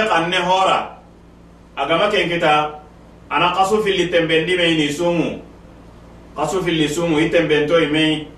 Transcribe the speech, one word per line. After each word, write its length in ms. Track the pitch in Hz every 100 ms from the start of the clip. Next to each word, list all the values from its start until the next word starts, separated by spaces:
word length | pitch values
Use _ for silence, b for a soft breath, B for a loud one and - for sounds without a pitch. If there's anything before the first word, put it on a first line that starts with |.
| 214
kanne 280 | 165 170 185
hora. 600 | 185 185 185 151 - - - - - - - - - -
Agama 360 | 151 165 208
ken 180 | 202 170
kita, 540 | 170 160 151 151 - - - - - -
ana 260 | 156 175 185
kasu 280 | 190 214
filli 240 | 196 185 170
tembendi 460 | 175 160 160 165 180
mei 180 | 170 160
ni 160 | 143
sumu. 480 | 147 175 170 127 107 - - - - - - - - - -
Kasu 280 | 156 190
filli 260 | 170 160 147
sumu, 300 | 160 170 151
i 100 | 165
tembento 500 | 170 151 147 147 165
i 80 | 151
mei. 400 | 156 156 151 -